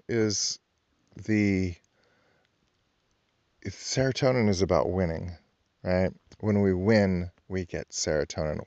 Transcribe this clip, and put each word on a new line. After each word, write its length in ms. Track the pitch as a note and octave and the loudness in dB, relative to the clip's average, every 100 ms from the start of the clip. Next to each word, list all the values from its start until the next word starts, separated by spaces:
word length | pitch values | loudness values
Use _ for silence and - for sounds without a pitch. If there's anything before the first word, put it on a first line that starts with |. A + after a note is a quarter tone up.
| - | -2
is 520 | A#2 A2 G2+ - - _ _ _ _ _ - F#2 | 0 0 0 -4 -8 _ _ _ _ _ -10 0
the, 500 | G#2+ G#2 F#2+ F#2 F2 _ _ _ _ _ _ _ _ _ _ _ _ _ _ _ _ _ _ - | 2 4 2 0 -6 _ _ _ _ _ _ _ _ _ _ _ _ _ _ _ _ _ _ -12
serotonin 840 | - - C3 C3+ B2 C3 B2+ G#2+ | -12 -6 -2 -2 0 2 4 2
is 120 | F2+ | 2
about 280 | F2+ E2+ C2 | 2 2 2
winning, 420 | F#2 F2 E2 F#2 E2+ _ _ _ _ | 0 -2 -2 -8 -12 _ _ _ _
right? 280 | F#2+ F#2 F#2 - _ - | -2 0 0 -4 _ -6
When 220 | G#2+ G#2 | -2 2
we 120 | G2+ | 2
win, 560 | F2+ G2 A2 G2 F2+ F2+ - - | 2 4 4 4 0 -4 -10 -10
we 180 | F#2 F2+ | -8 -6
get 240 | D#2+ - | -8 -10
serotonin. 720 | - - D#2 D2+ - D#2 D#2+ | -6 -2 -2 -2 -4 -4 -6